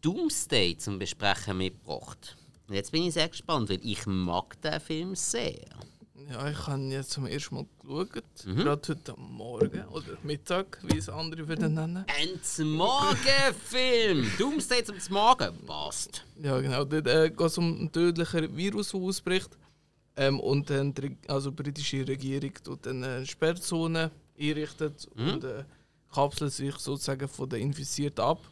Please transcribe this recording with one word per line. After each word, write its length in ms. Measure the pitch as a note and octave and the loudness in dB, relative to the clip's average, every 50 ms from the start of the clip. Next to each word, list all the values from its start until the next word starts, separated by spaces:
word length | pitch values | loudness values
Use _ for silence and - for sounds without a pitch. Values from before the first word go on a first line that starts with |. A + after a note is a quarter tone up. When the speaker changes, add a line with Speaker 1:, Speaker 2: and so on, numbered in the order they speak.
Speaker 1:
Doomsday 760 | - D#3 F#3 C4+ E4+ D#4 - - - - - A#2+ F#2+ F2 E2 - | 2 0 0 2 0 0 0 0 -2 4 4 6 6 6 2 -2
zum 220 | - - G2+ F#2+ | -4 -4 -4 -4
Besprechen 580 | G2 - - - G#2 G2+ F#2+ - - - G2 F#2 | -4 -6 -6 0 2 2 2 2 0 -4 -2 0
mitgebracht. 800 | F#2 F#2 - - - - D2 - - - - - - - - - - - _ - _ - | 0 -2 -4 -8 -10 -8 -8 -8 -8 -12 -16 -16 -18 -20 -20 -20 -20 -20 _ -20 _ -6
Und 80 | G2+ | -4
jetzt 160 | G2 G2 - | -4 -4 -2
bin 120 | - D#3+ E3+ | 0 0 0
ich 100 | F3 D3+ | 0 2
sehr 160 | E3 D#3 E3 | 2 0 0
gespannt, 400 | - - - - E3 C#3+ A2+ G#2 | -2 -10 -4 0 0 2 2 2
weil 100 | G2 F#2 | 0 -2
ich 240 | - A#2 G2+ - - | -2 -4 -4 -4 -2
mag 540 | G#2 F#2+ F#2 F#2 F2 E2+ F2+ - - - - | -2 0 0 0 2 0 0 -2 -4 -14 -6
den 180 | - D#3 D3+ D#3 | -4 -2 -2 -2
Film 360 | - - D#3+ D#3 E3+ F#3 F#3+ | -4 -4 -4 -4 -4 -4 -4
sehr. 500 | F3+ - - - A#3 A#3 - - - - - - - - - - - - _ _ - C#3 D3 | -4 -2 -2 -2 -2 -2 -4 -6 -8 -14 -18 -16 -18 -18 -18 -18 -20 -20 _ _ -20 -14 -12
Speaker 2:
Ja, 200 | C3 A2+ C#3 D3 | -8 -6 -4 -4
ich 160 | D3+ - - | -4 -4 -4
habe 140 | - C#3 C3+ | -4 -4 -2
ihn 100 | C3+ C3+ | -2 -4
jetzt 200 | C3+ C3+ C3 - | -4 -6 -6 -6
zum 160 | - - C3+ G#2 | -6 -4 -4 -4
ersten 260 | - C#3+ D3 - C3+ | -4 -6 -6 -6 -8
Mal 100 | C3+ C#3 - _ _ | -8 -8 -10 _ _
geschaut, 440 | - C3+ C#3 D3+ F#3 A3+ - A#3 - - _ - - | -14 -8 -4 -4 -4 -4 -6 -12 -12 -12 _ -14 -6
Speaker 1:
Mhm. 100 | G2 F#2 | -2 0
Speaker 2:
gerade 340 | B2 G3 D3 D3 D3 - - | 2 4 4 2 0 0 -4
heute 240 | D#3+ - - - A#2+ | -6 -6 -6 -14 -14
am 180 | E2+ F2 - - | -14 -14 -14 -12
Morgen 520 | - A2 A2+ - A2 - - - - - - | -12 -10 -10 0 2 2 2 2 -6 -8 -8
oder 280 | - - - - - - - | -10 -12 -10 -10 -14 -10 -6
Mittag, 560 | C#3+ D3 C#3+ - - F3+ F3+ F#3+ F#3+ - - | -6 -6 -6 -4 -2 -2 -2 -2 -4 -10 -14
wie 160 | - F3 - D#3 | 0 0 0 0
es 100 | - - | 0 -6
andere 400 | A#2 D3+ D#3+ E3 D#3+ D#3+ D#3+ D3+ | -8 -8 -8 -8 -8 -8 -6 -4
würden 280 | F3 - F#3+ D#3 D#3 | -2 0 2 2 2
nennen. 280 | D#3+ D#3 E3 F3 F#3 F#3+ - | 0 0 -2 -4 -6 -4 -2
Speaker 1:
Ein 600 | - - - F4+ F#4 - - - - - D#3 D3+ | 0 0 0 -2 -2 -6 -6 -6 -2 0 0 2
Morgenfilm! 1600 | D3+ D#3+ F3 A3 C4 C#4 C#4+ D4 - - - C4+ C4+ C#4 C#4 C4+ G3+ - - - A3+ B3+ B3+ B3+ B3 A#3 A3+ G#3 F3+ D3 B2 A2 G2 - | 2 4 4 4 6 6 6 4 4 4 4 4 6 6 6 4 2 0 -8 -2 0 2 4 6 6 6 6 6 4 4 4 2 2 2
Doomsday 440 | G#3 C#4 D4 D#4 - - B3 B3 A#3 | 2 2 2 0 0 2 2 2 2
zum 120 | A3 G#3 F#3 F3 - | 0 -6 -8 -6 0
Morgen, 440 | F#3+ G3+ G#3 A3+ B3+ - B2 F#2 F2 D#2+ - - | 2 6 8 8 8 6 4 -4 -4 -8 -12 -8
passt. 580 | D2+ D2+ D2 D2+ - - - - - - - - - - | -6 -6 -6 -4 -4 -6 -6 -8 -10 -14 -16 -16 -16 -6
Speaker 2:
Ja, 180 | D#3 D3 C3+ C3 | -2 0 0 2
genau. 240 | C3+ C#3 C3 B2+ C#3+ | 0 0 0 0 0
Dort, 240 | C3+ D3 D#3 D3+ - | 2 0 0 2 4
äh, 220 | B2 D#3+ D#3+ D#3+ | 6 6 6 4
geht 100 | D#3+ - | 4 4
es 160 | E3+ E3 D#3+ - | 2 2 4 4
um 240 | E3+ E3 E3 - - | 2 2 2 0 -2
ein 80 | D#3 | -2
tödlicher 640 | - E3 E3+ F3 E3+ E3 E3 - - E3 D#3 D#3+ - | 2 4 4 4 4 2 0 0 2 0 0 0 -2
Virus, 340 | C#3 F3 G3+ G#3 G#3 G#3 - | -2 -2 -2 0 -2 -2 -2
der 100 | - G3 | -2 -2
ausbricht. 500 | F#3 F#3 F#3+ - - F3+ F3+ F#3+ F#3+ - - - - _ _ _ _ _ _ _ _ _ _ - | -2 0 -2 -2 0 2 0 0 0 -2 -16 -20 -20 _ _ _ _ _ _ _ _ _ _ 2
Ähm, 220 | C3+ C#3 C#3 - | 2 2 2 2
und 300 | - - C3+ C#3+ C#3+ - | 2 2 2 2 2 2
dann 220 | D3 C#3 C#3 C#3+ C3+ | 0 2 2 0 -2
die 60 | - | -2
Reg-, 280 | C3+ C#3+ C3 - - - | -6 -6 -8 -8 -6 -2
also 220 | C#3 C#3 C3+ C#3 | -2 -2 -2 -2
die 100 | C3+ - | -6 -4
britische 460 | C#3 C#3+ C#3+ D3+ C#3+ - - C3+ C3 C3 | -6 -6 -4 -4 -4 -2 -2 -2 0 -2
Regierung 460 | C3+ C3+ C3+ C3+ C3+ C#3 C3+ C#3 - - - | -2 -4 -2 -2 -2 -2 -4 -4 -8 -10 -12
tut 220 | E2+ - - - A#2+ | -12 -12 -8 -6 -6
dann 160 | C3 B2+ B2+ | -6 -4 -4
eine 220 | C3 B2+ B2+ C3 C3+ | -4 -4 -4 -6 -8
Sperrzone 840 | - _ - D#3+ F3 F3 F3 - F3+ E3 E3 E3 E3 E3 E3 D#3+ - - - _ _ - | -4 _ 2 2 2 0 -2 -2 0 2 2 2 2 2 0 0 -2 -8 -20 _ _ -2
einrichtet 680 | D3 D3 D3+ D3+ D3+ D3 - - D#3+ D3+ D3 - - - - | 0 0 0 0 -2 -4 -4 -4 -4 -4 -4 -6 -16 -16 -6
Speaker 1:
Mhm. 160 | - A2+ D#3 | -2 0 0
Speaker 2:
und, 140 | G#3 E3 - | 0 0 -4
äh, 200 | - A#2 B2 C#3+ D3 - _ _ _ _ _ _ _ | -6 -8 -8 -10 -14 -18 _ _ _ _ _ _ _
kapselt 420 | - - C#3 C#3+ C#3+ - D3+ C#3+ - | 2 2 2 4 2 0 -2 -2 -2
sich 200 | - C3+ C#3 C#3 - | -2 -4 -4 -4 -6
sozusagen 500 | - - C#3 C#3 - - C#3 C3 C#3 C3+ | -6 -6 -4 -4 -2 -4 -4 -4 -4 -8
von 220 | - - C3 C3 | -6 -6 -6 -4
den 120 | C3 A#2 | -2 -2
Infizierten 600 | G#2 C#3+ C#3+ D#3 C#3 - - - C#3+ C#3+ - - - | 0 -2 -2 -2 -4 -6 -4 -2 -2 -2 0 2 2
ab. 160 | C3+ D#3+ - - - | 2 2 0 -4 -20